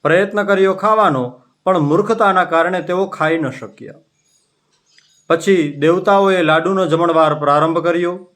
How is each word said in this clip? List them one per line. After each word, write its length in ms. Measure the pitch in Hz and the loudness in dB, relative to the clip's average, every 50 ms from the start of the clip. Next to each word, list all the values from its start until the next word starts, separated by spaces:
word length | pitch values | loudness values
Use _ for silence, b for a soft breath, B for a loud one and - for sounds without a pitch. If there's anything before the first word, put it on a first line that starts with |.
પ્રયત્ન 400 | _ 147 160 180 202 202 208 208 | _ 2 2 2 0 0 -2 -4
કર્યો 320 | 202 - 202 190 190 190 185 | -2 0 0 2 2 0 0
ખાવાનો, 640 | 185 196 214 220 220 214 180 143 131 123 120 127 b b b b b _ | 0 0 0 2 2 2 2 0 -2 -4 -6 -8 b b b b b _
પણ 140 | 185 185 175 | -2 0 0
મૂર્ખતાના 640 | 147 143 151 175 208 - 226 214 220 196 190 185 180 | 0 0 0 0 0 0 0 0 2 2 2 0 0
કારણે 380 | 180 170 165 165 175 185 180 | 0 0 0 0 0 -2 -6
તેઓ 240 | 165 175 180 185 190 | -4 -4 -4 -4 -4
ખાઈ 320 | 185 - - 160 156 165 165 | -4 -4 -4 -2 -2 0 -2
ન 120 | 156 131 | -2 -6
શક્યા. 440 | 113 - - 104 - - 117 110 - - _ _ _ _ _ _ _ _ _ _ _ _ _ _ _ _ b b b b b b b b b _ | -8 -10 -16 -18 -18 -18 -20 -20 -20 -20 _ _ _ _ _ _ _ _ _ _ _ _ _ _ _ _ b b b b b b b b b _
પછી 440 | 165 165 - 202 196 180 156 147 | -2 -2 2 0 2 2 2 -2
દેવતાઓએ 720 | 139 143 143 160 170 185 185 214 202 196 196 196 190 180 | -4 -2 0 2 2 2 2 2 2 4 4 2 2 2
લાડુનો 440 | 170 156 156 160 165 180 190 190 185 | 2 2 2 2 0 0 -2 -2 0
જમણવાર 520 | 160 151 165 170 170 165 160 160 156 151 151 | 0 0 0 0 0 2 2 2 2 0 0
પ્રારંભ 400 | 147 139 143 151 156 160 165 170 | 0 0 2 2 2 0 -2 -2
કર્યો. 500 | 160 170 175 175 175 175 180 190 196 _ _ | -2 -2 -2 -2 -2 -4 -6 -8 -14 _ _